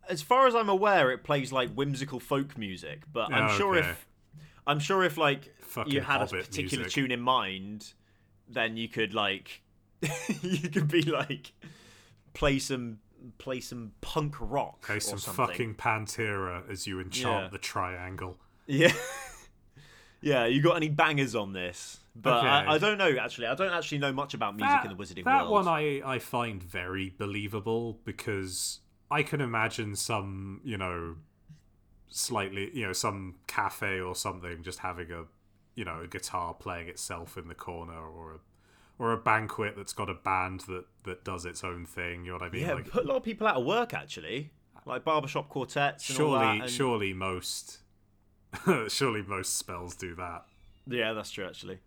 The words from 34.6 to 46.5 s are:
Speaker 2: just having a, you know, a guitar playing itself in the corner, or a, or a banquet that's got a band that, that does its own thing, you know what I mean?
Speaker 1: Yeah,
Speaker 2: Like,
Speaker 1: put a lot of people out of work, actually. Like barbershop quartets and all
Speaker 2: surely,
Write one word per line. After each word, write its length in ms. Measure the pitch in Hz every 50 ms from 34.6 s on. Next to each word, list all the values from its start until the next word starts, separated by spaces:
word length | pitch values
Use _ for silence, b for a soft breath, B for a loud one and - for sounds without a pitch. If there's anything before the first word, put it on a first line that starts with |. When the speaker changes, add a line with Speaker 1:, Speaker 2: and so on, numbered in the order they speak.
| 82
Speaker 2:
just 160 | 92 87 -
having 320 | - 92 87 87 87 82
a, 140 | 87 85 82 78 _ _ _ _ _ _ _ _ _
you 100 | - 104
know, 160 | 90 82 82 82
a 60 | 85
guitar 460 | - 95 - - - 92 87 85 85
playing 340 | - - 101 90 85 85 85
itself 480 | 85 - - - 92 85 85 82 -
in 120 | 98 80 82
the 60 | 82
corner, 440 | - - 95 87 85 85 82 82 82 80
or 260 | 80 80 82 82 80 80
a, 60 | 78 _ _ _ b b b b b b b b b
or 140 | 123 113 113
a 60 | 107
banquet 560 | - 120 110 110 110 104 - - 110 104 101
that's 160 | 101 98 - -
got 160 | - 104 101
a 60 | 92
band 460 | 82 _ 98 95 92 90 92 92 90 - 92
that, 160 | 92 90 90 _ _ _ _
that 220 | 95 90 - _
does 200 | - 92 87 82
its 180 | 87 87 - -
own 200 | 92 90 87 85
thing, 400 | - - - 87 87 87 87 87
you 60 | 90 90
know 60 | 87
what 40 | 90
I 40 | 87
mean? 120 | 85 90 -
Speaker 1:
Yeah, 120 | 180 147
Speaker 2:
Like, 140 | - - -
Speaker 1:
put 140 | - 233 247
a 40 | -
lot 80 | 269
of 80 | 262 262
people 220 | 226 220 214 220
out 100 | 220 170
of 100 | 131 120
work, 260 | 139 196 233 240 233 -
actually. 600 | 90 71 73 - - 80 80 104 131 151 147 _ _ _ _ _ - -
Like 160 | 127 127 127 -
barbershop 440 | 160 156 151 139 139 - 151 135 -
quartets 600 | - 143 127 - - 143 143 143 - - - -
and 80 | 135 131
all 100 | 151 151 135 135
Speaker 2:
surely, 200 | 131 131